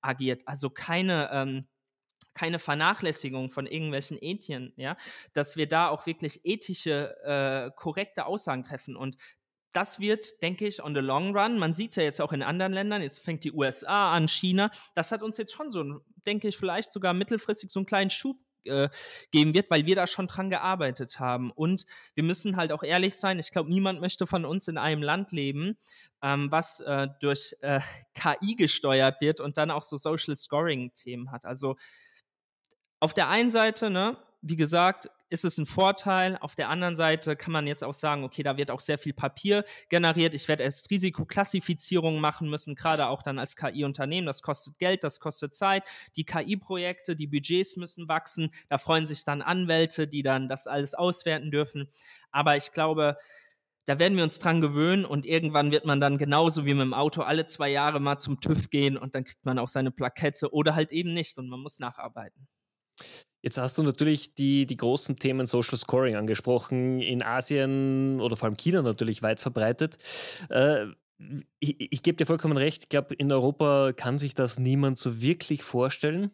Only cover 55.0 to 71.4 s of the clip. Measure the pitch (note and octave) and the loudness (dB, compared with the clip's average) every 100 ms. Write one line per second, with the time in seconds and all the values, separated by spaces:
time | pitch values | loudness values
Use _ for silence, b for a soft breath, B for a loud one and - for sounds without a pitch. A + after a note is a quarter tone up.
55 | F#3 D3 C#3 D#3+ D#3+ D3+ D3 D3 D#3+ C#3 | 2 -2 2 0 2 4 4 4 4 4
56 | C#3+ C#3 C#3+ C#3+ E3 D#3 C#3+ C#3 C3 A#2+ | 4 4 4 4 4 4 2 2 2 2
57 | D3 E3 D3 D#3 D#3 - C#3+ C#3 D3 D3+ | 0 0 0 0 0 -2 0 2 2 2
58 | C#3+ C#3+ - C#3 - D3+ - D3 C#3 C3+ | 0 0 -2 -4 0 0 0 2 2 2
59 | C3+ C3+ C3 - C#3 B2+ B2 C#3 C3 B2+ | -4 -6 -8 -8 -4 -2 -2 0 -2 -2
60 | B2+ - D#3 C#3 D3 D3+ D3+ D#3 D#3 D#3+ | -6 0 -2 0 -2 4 6 6 0 0
61 | F3 E3+ D#3+ - B2+ B2+ C#3+ - B2 - | -2 -2 -4 -8 -10 -12 -12 -8 -10 -8
62 | B2 A#2 G#2 _ C3+ _ _ _ _ - | -14 -12 -16 _ -20 _ _ _ _ -16
63 | B B B _ C3 B2+ B2+ - D#3 C3 | B B B _ -2 0 0 2 2 4
64 | D3+ D3 - - C#3 C#3 C3+ B2+ A#2 C3 | 2 2 -2 0 4 4 2 2 2 2
65 | - C3+ C3 C3 B2 B2 A#2 B2 - B2+ | 0 0 0 0 2 2 2 -2 2 2
66 | C3 G#2+ G#2+ A2 - B2 - B2+ B2+ B2+ | 2 0 0 -2 2 2 2 0 0 0
67 | A2 B2 A2+ B2 - C#3+ C3+ C3+ C3+ C3+ | 0 -2 0 0 0 2 2 2 2 2
68 | C3+ C3+ G#2+ G#2+ A2 G#2+ D#3+ F3+ C3 G#2+ | 2 0 -2 -2 -2 0 2 2 2 0
69 | A2+ A2 G#2+ A2 - A#2+ A2 B2 D#3 - | -2 0 0 0 -2 0 0 2 -2 -4
70 | B B B B E3 - C#3 D3 G#2+ - | B B B B -2 4 4 4 -2 -10
71 | _ _ G2+ C#3 | _ _ -12 -12